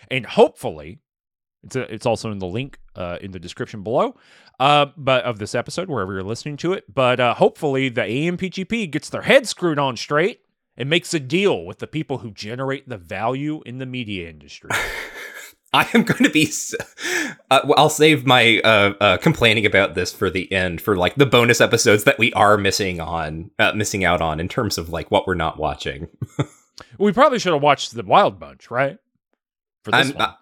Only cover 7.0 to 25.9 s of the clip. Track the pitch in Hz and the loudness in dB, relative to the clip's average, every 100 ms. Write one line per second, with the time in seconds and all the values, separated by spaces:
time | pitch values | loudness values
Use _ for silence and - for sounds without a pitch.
7 | 127 123 123 104 202 - 160 135 135 120 | 2 2 0 4 2 2 -2 -2 -2 -2
8 | 104 131 165 175 185 190 185 233 190 151 | -2 -2 -2 -4 -6 -8 -6 -6 -4 -6
9 | - 117 95 254 226 - 175 147 139 113 | -8 -6 2 2 2 -2 -2 0 -2 -4
10 | - 147 185 - _ _ _ - 127 170 | -2 0 0 -4 _ _ _ -10 -2 -2
11 | - 170 131 170 202 113 85 - 110 156 | -2 -6 -2 0 2 0 -4 -12 -10 -8
12 | 156 131 120 98 104 123 135 139 - 110 | -6 -8 -10 -14 -12 -8 -6 -8 -10 -16
13 | 82 95 113 135 147 156 - 127 131 127 | -10 -6 -4 -4 -6 -8 -12 -12 -10 -8
14 | 110 98 85 78 71 - - - - - | -8 -8 -10 -16 -20 -20 -8 -6 -6 -10
15 | - - - - - _ _ 139 156 233 | -12 -16 -18 -18 -20 _ _ -2 2 2
16 | - 185 285 156 - - - - - - | 2 2 2 2 0 -2 -8 -10 -12 -12
17 | 339 359 294 170 _ 135 139 139 151 151 | -6 -4 -6 -10 _ 2 4 4 4 4
18 | 156 147 123 123 117 107 - 107 101 101 | 4 4 4 4 6 4 4 4 4 4
19 | 104 90 - 151 117 110 104 95 98 85 | 2 4 2 4 4 4 4 4 2 0
20 | 90 - 95 92 87 95 92 85 - 95 | -6 -2 -2 -2 -2 -2 -2 -2 -2 2
21 | 90 - 139 123 120 120 113 117 - 107 | 2 4 4 4 4 4 4 4 4 4
22 | - 131 117 107 104 107 98 - 98 87 | 4 2 0 4 4 4 2 0 -2 -4
23 | 80 82 78 80 - - 104 92 104 101 | -6 -6 -6 -8 -10 0 0 0 -4 0
24 | 90 87 82 78 87 - 107 - 82 82 | 0 2 0 -2 -4 -4 -4 -6 -6 -10
25 | 78 101 - 87 80 - 76 69 82 | 0 0 0 -2 -2 -4 -6 -6 -8